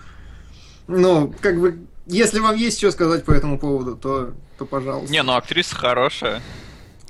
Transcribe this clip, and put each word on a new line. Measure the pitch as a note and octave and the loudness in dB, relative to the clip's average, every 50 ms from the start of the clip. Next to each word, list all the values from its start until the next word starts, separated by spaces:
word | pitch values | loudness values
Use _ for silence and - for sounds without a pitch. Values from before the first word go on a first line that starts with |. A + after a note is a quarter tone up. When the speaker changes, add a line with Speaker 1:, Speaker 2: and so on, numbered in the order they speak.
| - - - - - - - - - - - - - - - - - | -16 -20 -20 -20 -20 -20 -20 -20 -20 -20 -20 -20 -20 -20 -20 -18 -10
Speaker 1:
Ну, | - F3 F#3 F3+ F#3 F3+ D#3 D3 - - - - | -2 2 4 4 6 6 4 2 0 -2 -2 0
как | G3+ F3 E3+ | 0 2 2
бы, | F3 F3+ E3 E3+ F3 - - - - | 2 2 0 -2 -10 -18 -18 -16 -10
если | - F3 G3+ A#3 A3 G#3 G#3+ | -4 0 2 2 2 2 0
вам | A3 A3 G#3+ | 0 0 0
есть | A3 A#3 A#3 - - | 0 0 -2 -2 0
что | G#3 G3 | 0 0
сказать | E3+ - F3 D#3+ E3 E3 E3 | 2 2 0 0 0 0 2
по | - - | 4 6
этому | - D3+ D3 C#3+ C3+ | 6 6 4 0 -2
поводу, | - C#3+ C#3 C3 B2+ B2 A#2 | -2 -2 -2 -2 -2 -6 -8
то, | - - C3+ C#3 C3+ B2 A#2+ A#2+ - - - - - | -8 -6 -4 -4 -4 -4 -6 -10 -12 -16 -18 -14 -14
то | C#3 | -10
пожалуйста. | C3 C#3 C3+ B2+ C3+ C3+ C#3 C#3 C#3 D3 | -6 -6 -6 -4 -4 -6 -8 -6 -2 0
Speaker 2:
Не, | D#3 C#3 | 0 2
ну | B2+ B2+ | 2 2
актриса | B2 - - D#3 E3 F3+ - - | 0 0 -2 -2 -2 -2 -4 -4
хорошая. | - - B2 B2 B2 B2+ C#3 - - - A#2 G#2 A2+ - - - - - - - - - - - - - - | -2 0 0 2 2 2 0 0 -2 -4 -4 -4 -6 -8 -14 -18 -18 -18 -20 -20 -20 -20 -20 -20 -20 -14 -14